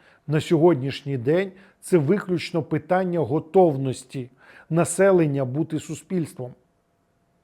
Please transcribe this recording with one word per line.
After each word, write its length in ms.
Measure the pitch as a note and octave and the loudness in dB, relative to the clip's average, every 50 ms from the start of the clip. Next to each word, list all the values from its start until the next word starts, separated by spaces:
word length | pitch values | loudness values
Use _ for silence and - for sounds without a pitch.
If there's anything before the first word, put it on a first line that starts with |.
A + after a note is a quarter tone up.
| _ _ _ _ _ | _ _ _ _ _
на 140 | C#3+ D3+ D#3 | -2 -2 -2
сьогоднішній 800 | - - F3 D3 E3 F3 D#3+ B2 C3 C#3 - - - C#3 C#3 B2 | 0 2 2 4 6 4 4 2 -2 -6 -8 -8 -8 -6 -6 -4
день — 340 | A2+ C#3 D#3+ F#3 G3+ F#3+ - - - _ _ _ | 0 0 0 0 0 -4 -8 -16 -20 _ _ _
це 180 | - - F#3+ E3 | -4 0 0 2
виключно 640 | C#3 C#3 G#3 G3+ - F#3 F3+ D#3 - - - E3 | 2 2 0 0 0 -4 -4 -4 -4 -4 -4 -6
питання 560 | D#3 - D#3+ D3+ - - F3+ F#3 F#3+ F3+ F3 E3+ | -4 -4 -6 -6 -2 -2 -2 0 0 -2 -2 -2
готовності 1080 | - G#2+ C#3+ D#3+ D#3 - - F#3+ F3+ D#3+ C#3 C3+ C3+ C3 A#2 - - - - C3+ A#2+ - _ _ _ - - - - _ | -2 -2 -2 -4 -4 2 4 4 4 4 2 0 -4 -4 -6 -6 -12 -12 -12 -12 -12 -12 _ _ _ -20 -20 -20 -8 _
населення 760 | D#3+ E3+ D#3 - - - F#3+ G3 F#3+ F3 D#3+ D3 C#3 C#3 C3+ | 0 0 0 0 2 2 4 4 6 4 4 2 0 -2 -4
бути 360 | B2 B2+ D#3 E3 D#3+ D#3+ C#3 | -4 -4 -4 -4 -4 -6 -8
суспільством. 760 | - - D#3 - - _ F#3+ F3 D3 - - - B2 B2 B2+ _ _ _ _ _ _ _ _ _ _ _ _ _ _ _ _ _ | -8 -10 -14 -14 -10 _ -4 -4 -4 -6 -8 -14 -14 -14 -16 _ _ _ _ _ _ _ _ _ _ _ _ _ _ _ _ _